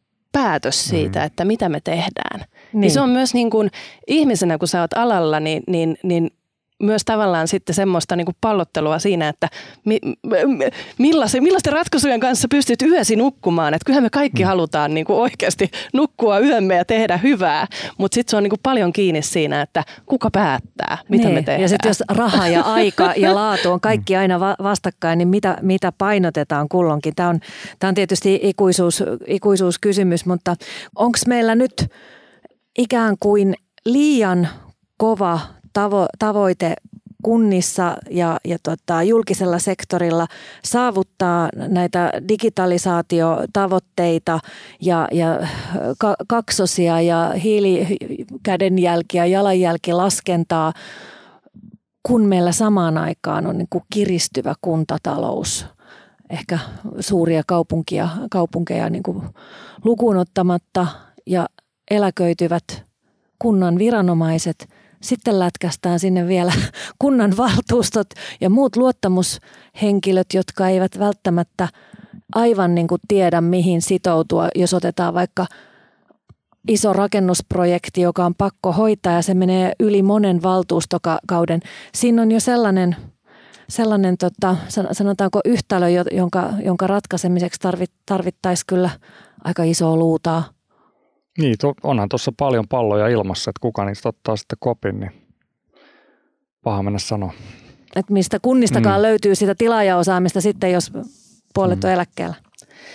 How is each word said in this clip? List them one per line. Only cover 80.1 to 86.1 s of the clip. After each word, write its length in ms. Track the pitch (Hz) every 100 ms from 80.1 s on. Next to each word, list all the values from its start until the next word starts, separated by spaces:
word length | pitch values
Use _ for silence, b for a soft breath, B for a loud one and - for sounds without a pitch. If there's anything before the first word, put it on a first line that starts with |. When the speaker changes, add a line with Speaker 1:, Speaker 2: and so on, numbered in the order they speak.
| 214 202 175
Speaker 2:
valtuustokauden. 1160 | 185 185 175 170 - 175 170 160 - 175 170 165 B B B
Siinä 280 | - 240 226
on 100 | 220
jo 80 | 220
sellainen, 560 | 247 240 214 190 180 170 - _ B B B B B
sellainen 500 | - 220 208 190 180
tota, 380 | 180 - 190 175 -
san-, 260 | 214 185
sanotaanko 460 | - 202 196 196 208
yhtälö, 440 | 220 233 - 190 175
jo-, 160 | 175 175